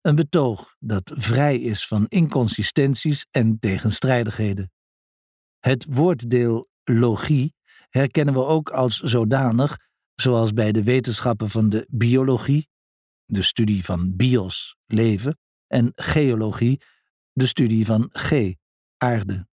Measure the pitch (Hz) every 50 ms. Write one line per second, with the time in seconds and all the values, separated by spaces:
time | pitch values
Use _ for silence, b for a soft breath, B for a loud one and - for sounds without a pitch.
0 | _ 180 147 151 160 147 - 175 143 127 110 92 - - - _ - 120 107 98
1 | 90 - - - 107 101 117 123 143 147 139 120 - 117 107 98 - - - 107
2 | 104 - - 190 170 143 - 139 123 113 - - 104 - - - 139 139 139 -
3 | - 156 147 135 - _ _ 135 117 110 110 110 - 107 95 92 - 110 104 -
4 | - 131 131 123 117 110 104 - 110 104 98 98 98 92 _ _ _ _ _ _
5 | _ _ _ _ _ _ _ _ _ _ _ _ _ 127 131 127 - 160 139 123
6 | 156 180 175 123 113 117 120 123 120 120 113 113 131 _ _ _ _ - 120 113
7 | 120 120 110 98 - - 151 139 127 156 _ _ b b b b b b b 127
8 | 139 139 - 160 147 143 135 131 127 139 160 160 151 - - - 127 127 110 -
9 | - 131 117 123 113 107 127 135 135 123 110 117 135 147 - - _ _ _ _
10 | _ _ _ _ - 131 123 117 113 110 107 113 113 107 107 113 104 110 123 131
11 | 120 123 113 - - 127 117 104 110 104 - 117 110 110 104 110 - _ - 113
12 | 107 117 123 131 131 131 131 120 - - 139 151 151 _ _ _ _ _ _ _
13 | _ _ _ _ _ _ - 98 90 - - - 113 107 107 98 87 - 95 85
14 | 87 92 95 92 113 127 123 120 95 92 - - - - - _ _ _ 110 107
15 | 113 117 107 95 104 135 156 _ _ _ _ _ _ _ - 131 117 120 - -
16 | - - - 156 151 135 120 110 110 107 95 - 120 120 131 139 b b b b
17 | b b b _ _ _ _ - 127 127 - - 127 117 113 113 110 104 113 107
18 | 120 - _ - - - - 147 110 95 90 - _ _ _ _ _ _ _ _
19 | - 123 120 113 98 98 98 92 90 _ _